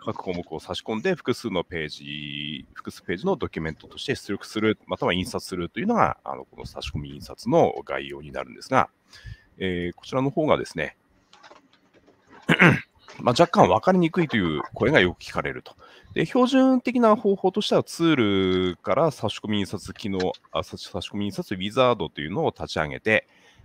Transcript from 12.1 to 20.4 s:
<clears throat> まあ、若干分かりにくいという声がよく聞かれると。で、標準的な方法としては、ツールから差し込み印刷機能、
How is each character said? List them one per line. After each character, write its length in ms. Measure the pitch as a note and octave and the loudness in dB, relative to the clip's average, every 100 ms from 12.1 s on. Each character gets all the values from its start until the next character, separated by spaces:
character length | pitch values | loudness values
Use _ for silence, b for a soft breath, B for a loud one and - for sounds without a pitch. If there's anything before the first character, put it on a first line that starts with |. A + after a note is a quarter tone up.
| _ _ - - | _ _ -10 0
<clears throat> 760 | - F3+ G2 - _ - - | 6 6 6 -2 _ -20 -4
ま 100 | - | 0
あ、 20 | A#2+ | 4
若 100 | E3+ | 4
干 200 | G#3+ A#2 | 6 6
分 120 | G2 | 6
か 120 | - | 4
り 60 | F#3 | 2
に 120 | E3 | 2
く 120 | F3 | 0
い 60 | D#3+ | 0
と 80 | A#2 | 2
い 220 | F2 D2+ | 0 -2
う 40 | - | -6
声 160 | - A2+ | 0 4
が 100 | C#3+ | 6
よ 140 | F#2 | 4
く 80 | D#2+ | 2
聞 100 | - | -10
か 100 | - | -6
れ 100 | D2 | -6
る 100 | B1+ | -6
と。 140 | - - B B B | -14 -20 B B B
で、 120 | - D#3+ | -2 0
標 220 | C4 B3 | 2 4
準 320 | C4+ C4 B3+ | 6 6 4
的 180 | B3 B3 | 2 4
な 160 | A3+ | 4
方 220 | G#3 G3+ G3 | 4 2 0
法 160 | F#3+ | 0
と 80 | G3+ | 0
し 80 | - | 0
て 80 | F#3+ | 0
は、 80 | |
ツ 180 | - - | 0 0
ー 680 | E3 D3 G#2+ G2 F#2+ F#2 F#2 | 2 4 4 4 4 2 0
ル 40 | E2+ | -2
か 200 | - G2+ | -2 2
ら 140 | D#3+ | 0
差 160 | - G#2+ | 0 -6
し 100 | - | -6
込 100 | G#2+ | -4
み 100 | G#2 | -2
印 60 | F#2+ | -2
刷 280 | G2 - | -6 -12
機 160 | - G#2 | -10 -6
能、 220 | F#2+ F#2 - | -2 -2 -4